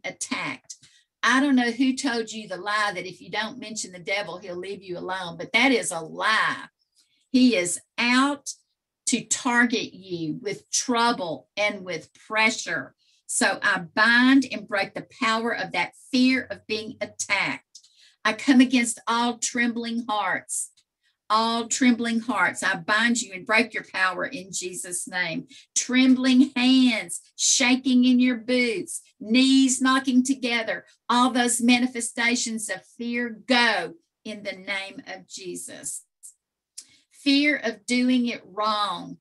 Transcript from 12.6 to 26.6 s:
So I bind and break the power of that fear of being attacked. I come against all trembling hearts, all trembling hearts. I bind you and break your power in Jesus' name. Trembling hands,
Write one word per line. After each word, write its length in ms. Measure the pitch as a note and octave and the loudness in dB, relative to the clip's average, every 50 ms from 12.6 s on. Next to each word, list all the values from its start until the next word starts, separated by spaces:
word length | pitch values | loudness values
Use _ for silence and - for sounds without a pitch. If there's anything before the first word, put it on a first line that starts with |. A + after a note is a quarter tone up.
| - F#3 E3+ D3+ - - _ _ _ _ _ _ _ - | -6 -6 -6 -6 -8 -10 _ _ _ _ _ _ _ -8
So 320 | - - A#3+ G3+ F#3+ F#3+ | -2 0 0 0 0 0
I 180 | - G#3 G3 F#3 F3+ E3 - | 0 0 0 -2 -4 -6 0
bind 520 | A3 G#3+ A3+ A#3 A#3+ B3 B3+ C4+ C#4 C4 - - | 2 2 4 6 6 6 6 6 6 4 2 -4
and 160 | G#3 G3+ - | -10 -10 -4
break 240 | G#3+ G3 G3 G3 - | -4 -4 -4 -4 -6
the 140 | F3+ - - - - | -12 -14 -14 -8 -4
power 320 | A#3+ A3+ A3 A3+ A3+ A#3 | -2 0 0 0 -2 -2
of 220 | A3 - F#3+ F3 E3+ | -4 -4 -6 -6 -4
that 220 | F3+ E3+ - - - - - - | -4 -4 -4 -8 -18 -18 -2 2
fear 340 | B3+ B3+ B3+ C4 B3+ A#3+ - | 4 4 4 4 2 -2 -6
of 160 | G3 - _ | -10 -14 _
being 300 | - G#3+ A3 A3 A3 - - | -8 -8 -8 -8 -10 -10 -10
attacked. 800 | - - - _ - - G3+ G3 F3+ D#3 - - - _ _ - _ _ _ _ _ _ _ _ _ | -10 -12 -8 _ -4 -4 -2 -2 -2 -4 -4 -8 -12 _ _ -20 _ _ _ _ _ _ _ _ _
I 80 | G#3+ | -4
come 300 | A3 G#3+ - - C#4 B3 | -4 -2 2 4 8 8
against 400 | C4 B3+ C4 B3 A#3 A#3 - - - | 8 6 6 2 0 0 -4 -8 -4
all 320 | - A#3 A#3 A#3+ A#3+ A#3 A3+ | -2 0 0 0 0 -2 -4
trembling 680 | - - - B3 A#3+ A#3+ A3+ A#3 A#3 A#3 A3+ A#3 A#3 - | -6 -6 -2 -2 -2 -2 -2 -4 -6 -6 -6 -6 -6 -4
hearts, 640 | G#3+ G#3 G3 F#3 E3+ - - - - - - - _ _ _ _ _ _ _ _ _ _ _ _ | -4 -4 -2 -4 -4 -6 -6 -8 -8 -8 -8 -10 _ _ _ _ _ _ _ _ _ _ _ _
all 380 | G#3+ A3 A3+ A3+ A3+ A#3 A#3 A3+ | 0 2 2 2 0 -2 -4 -4
trembling 520 | - - C4 B3 A#3+ A3 A#3 A#3 A3+ A3+ | -2 2 4 4 4 4 2 -2 -2 -4
hearts. 420 | A3+ - A3 G3 F3+ E3 - - | -2 -2 0 0 0 0 0 -2
I 140 | - F#3 F#3+ | -2 -2 -2
bind 460 | F3+ E3 - G#3 G#3+ A3+ A#3+ A#3 A#3+ | -2 -2 0 0 2 2 2 0 0
you 100 | - G3 F#3+ | -2 -6 -10
and 120 | F3+ F3+ | -14 -6
break 280 | - G#3+ A3 B3 A3 - | 0 0 2 2 0 -4
your 120 | G3+ - - - | -10 -12 -8 -4
power 320 | G3 F#3+ F#3 F3+ F3+ F3 | -2 0 0 0 -2 -6
in 260 | - - F3+ F#3 G3 | -8 -8 -12 -14 -10
Jesus' 560 | F#3 - F3+ F3+ F3+ F3+ - F3+ F3 - - - | -10 -8 -8 -8 -10 -10 -10 -10 -8 -10 -10 -8
name. 400 | F#3 F3+ F3+ E3+ D#3+ E3+ - - - - - _ _ | -6 -6 -4 -4 -4 -8 -8 -10 -18 -20 -20 _ _
Trembling 760 | - - - B3 B3+ C4 C4 B3+ B3 B3+ C4 B3+ B3 D4 - - | -4 -2 0 2 4 6 6 6 4 4 4 6 6 6 4 4
hands, 640 | B3 | 2